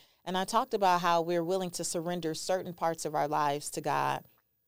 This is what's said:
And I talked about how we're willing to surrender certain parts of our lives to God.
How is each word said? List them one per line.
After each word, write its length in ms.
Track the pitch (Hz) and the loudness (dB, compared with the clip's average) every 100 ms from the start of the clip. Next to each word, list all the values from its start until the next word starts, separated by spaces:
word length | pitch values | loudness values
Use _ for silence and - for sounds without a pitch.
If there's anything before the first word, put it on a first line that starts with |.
| - _ | -20 _
And 140 | - 185 | -6 -2
I 80 | 190 | 0
talked 300 | 226 262 220 | 0 0 2
about 260 | 190 175 | 4 4
how 220 | 175 170 | 4 2
we're 200 | 165 175 | 2 0
willing 280 | 165 190 180 | 0 0 -2
to 120 | - | -4
surrender 520 | 170 180 165 180 165 156 | -4 -4 -2 -2 -4 -4
certain 400 | - 185 180 170 | -2 -2 -2 -2
parts 300 | 170 165 156 | -2 -2 -2
of 100 | 151 | 0
our 120 | 147 | 0
lives 440 | 151 147 143 - | 2 2 0 -4
to 100 | - | -6
God. 420 | 151 143 139 139 - _ _ _ | -2 0 0 -2 -6 _ _ _